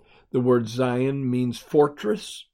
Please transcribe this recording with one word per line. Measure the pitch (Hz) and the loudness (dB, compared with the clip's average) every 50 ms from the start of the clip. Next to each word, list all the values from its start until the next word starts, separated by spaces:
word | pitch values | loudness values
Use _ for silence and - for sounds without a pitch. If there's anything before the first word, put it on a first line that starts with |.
| _ _ _ _ _ _ | _ _ _ _ _ _
The | - 127 | -2 0
word | 123 123 123 120 117 | 2 4 2 2 2
Zion | 110 117 127 127 123 123 123 127 135 139 139 135 123 | -2 -4 -2 -2 0 0 0 -2 -2 -2 -2 -2 -2
means | 123 123 127 123 113 | 0 0 0 -2 -4
fortress. | - - - - 151 147 147 147 - - 208 214 196 - - - - - _ | -6 -10 0 4 4 4 4 2 -6 -4 -4 -4 -4 -6 -14 -16 -18 -20 _